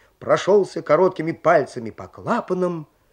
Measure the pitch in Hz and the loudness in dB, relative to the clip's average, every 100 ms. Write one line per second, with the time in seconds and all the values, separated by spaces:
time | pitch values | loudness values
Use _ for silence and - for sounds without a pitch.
0 | _ _ - 156 - 208 185 170 160 156 | _ _ 0 2 4 2 2 -4 0 2
1 | 185 180 160 - 160 180 180 127 113 - | 2 0 -6 -2 2 2 0 -8 -12 -14
2 | 92 - 95 123 - 180 180 165 147 _ | -18 -12 -6 -6 -4 -4 -4 -6 -12 _
3 | _ | _